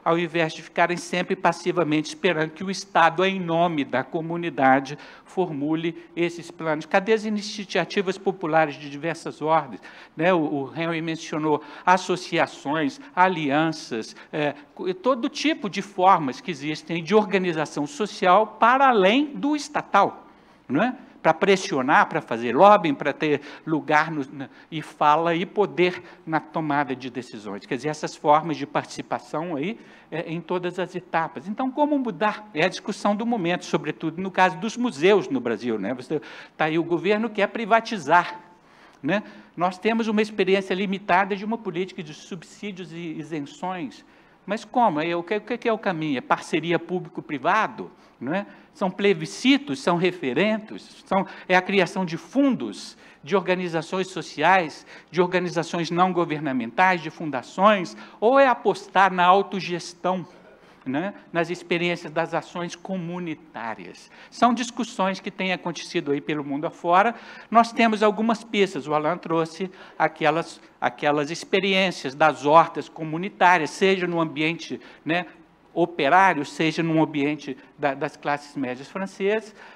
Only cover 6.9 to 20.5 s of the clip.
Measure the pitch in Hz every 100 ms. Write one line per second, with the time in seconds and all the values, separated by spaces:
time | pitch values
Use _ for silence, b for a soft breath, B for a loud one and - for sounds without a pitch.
6.9 | 196 190 220 220 208 196 - 190 190 165
7.9 | - 190 190 196 185 160 160 156 139 147
8.9 | 143 165 160 156 - 151 160 139 98 B
9.9 | B B - 170 180 147 143 131 127 165
10.9 | 165 165 160 - 160 156 147 B B -
11.9 | 185 - 180 - 165 139 - 139 156 147
12.9 | - B - 185 175 156 143 160 156 -
13.9 | 117 110 - B 160 147 - - - 185
14.9 | 185 247 262 277 - 285 320 208 202 190
15.9 | - 185 185 139 120 - 147 147 156 -
16.9 | 208 160 214 202 190 180 170 147 - 143
17.9 | - 208 - 185 185 220 - 226 269 269
18.9 | 233 185 247 294 190 277 302 285 - -
19.9 | 202 190 - - b b